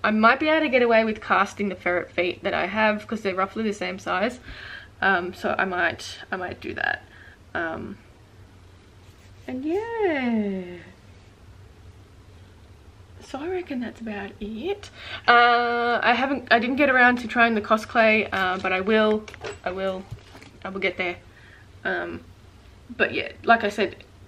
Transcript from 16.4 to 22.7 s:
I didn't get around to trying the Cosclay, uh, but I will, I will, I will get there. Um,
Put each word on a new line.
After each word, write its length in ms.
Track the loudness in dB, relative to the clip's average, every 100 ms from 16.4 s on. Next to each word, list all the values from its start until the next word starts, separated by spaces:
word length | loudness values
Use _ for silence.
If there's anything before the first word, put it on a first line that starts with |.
| 2
I 80 | 2
didn't 180 | 2 2
get 120 | 4
around 280 | 6 6 4
to 100 | -2
trying 280 | 2 2 2
the 60 |
Cosclay, 680 | 0 0 0 4 4 4 0
uh, 280 | -2 -2 0
but 120 | 0
I 100 | 0
will, 420 | 2 4 4 2 -2 -14 -12 -8 -6
I 60 |
will, 320 | -4 -4 -6 -10 -18 -18 -20 -20 -14
I 60 | -10
will 100 | -4
get 180 | -4 -2
there. 200 | -6 -6 -14 -20 -20 -20 -20 -10
Um, 380 | -6 -4 -6 -10 -16 -20 -20 -20 -20